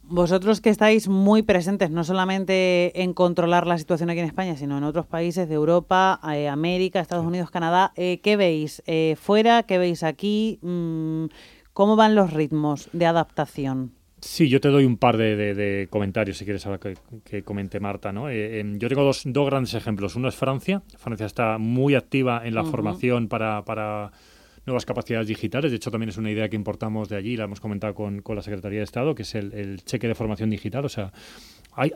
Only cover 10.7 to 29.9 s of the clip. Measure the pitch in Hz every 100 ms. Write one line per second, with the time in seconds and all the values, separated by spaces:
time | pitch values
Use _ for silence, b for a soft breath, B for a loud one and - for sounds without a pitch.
10.7 | 175 165 160 160 160 160 B B B B
11.7 | - 202 220 220 214 180 156 151 156 151
12.7 | 143 - 170 170 170 156 - 143 - 135
13.7 | 131 127 - _ _ - - 156 131 147
14.7 | 139 135 117 123 110 110 104 104 101 101
15.7 | 98 95 107 101 104 101 92 98 98 101
16.7 | 95 101 92 _ 113 - 104 - 101 98
17.7 | 101 101 101 104 98 143 117 107 110 104
18.7 | 104 113 139 139 131 143 127 139 135 123
19.7 | 117 113 101 98 120 127 - 131 135 -
20.7 | 190 - - - 110 107 - 113 110 110
21.7 | 123 139 135 - 135 127 117 117 113 160
22.7 | 131 107 92 123 120 110 113 110 107 101
23.7 | 110 107 107 101 b b b b b -
24.7 | 123 - 120 - 113 107 107 110 127 151
25.7 | 117 - 110 110 95 107 107 110 107 104
26.7 | 101 110 110 104 104 101 120 104 101 110
27.7 | 101 107 101 104 101 95 107 98 101 98
28.7 | 104 104 120 143 135 104 110 101 107 98
29.7 | 95 -